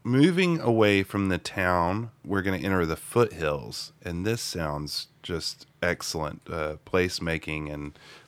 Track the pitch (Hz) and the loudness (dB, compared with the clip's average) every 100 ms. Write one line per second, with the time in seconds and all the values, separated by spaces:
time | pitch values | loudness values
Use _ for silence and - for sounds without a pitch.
0 | 117 131 165 175 180 160 117 113 104 101 | 0 6 6 6 2 2 2 6 6 6
1 | 98 104 98 87 - 101 90 90 85 104 | 2 0 0 0 -2 -2 2 4 2 0
2 | 117 - - 98 95 95 95 92 80 78 | -6 -12 -4 -2 -2 -2 0 0 0 -2
3 | - 120 110 - 76 71 - - - - | -2 2 2 0 -4 -2 -6 -12 -14 -12
4 | 90 85 101 117 - 90 78 73 73 - | -8 -4 -4 -4 -6 -4 -4 -4 -6 -8
5 | - _ - 85 - - - _ 87 87 | -10 _ -8 -6 -6 -10 -18 _ -2 -2
6 | - 82 76 - - 82 76 76 - 92 | -4 -6 -6 -8 -8 -4 -4 -6 -2 0
7 | 90 - 85 82 - 78 76 73 73 - | 0 -2 -4 -4 -4 -8 -6 -8 -10 -14
8 | - - | -20 -20